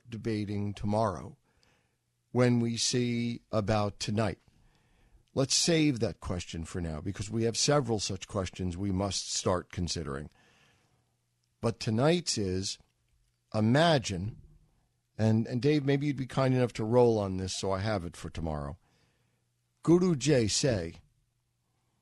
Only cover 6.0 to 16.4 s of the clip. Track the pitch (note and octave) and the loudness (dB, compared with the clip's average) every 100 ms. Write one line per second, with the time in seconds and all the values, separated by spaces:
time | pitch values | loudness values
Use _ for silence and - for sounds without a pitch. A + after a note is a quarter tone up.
6 | G#2+ - - F#2 - F2 D#2+ F#2 E2 D#2 | -2 -4 -6 -6 -6 -10 -8 -6 -6 -6
7 | F#2+ G2 G2+ A2+ A2+ A2 - D3 A#2 A2 | -8 -8 -6 -2 0 0 2 2 0 -2
8 | - F#2+ - G#2 F2+ - F#2 E2+ G2+ F#2 | -4 -8 -6 -6 -6 -4 -6 -4 -2 -2
9 | G2 G2 - - G#2 F2+ - - E2+ - | -2 -4 -6 -4 0 -2 -2 -6 -4 -4
10 | C#2 C#2 D#2 _ _ _ _ _ _ _ | -6 -8 -10 _ _ _ _ _ _ _
11 | _ _ _ _ _ _ A#2 A2 - A2 | _ _ _ _ _ _ -4 -2 -2 2
12 | D3 F3 - - G2 F#2 G2+ - _ _ | 2 2 0 -2 -2 -2 -4 -10 _ _
13 | _ _ _ _ _ G#2+ A2 C3+ E3+ D3 | _ _ _ _ _ 0 4 4 6 4
14 | - F#2 G#2 - - - _ _ _ _ | 0 -4 -6 -10 -18 -20 _ _ _ _
15 | _ - A2 A2 A2+ B2 C#3 D3+ C3+ C#3 | _ 0 2 2 0 0 2 2 2 0
16 | D3 C3 B2+ - | 0 -4 -4 0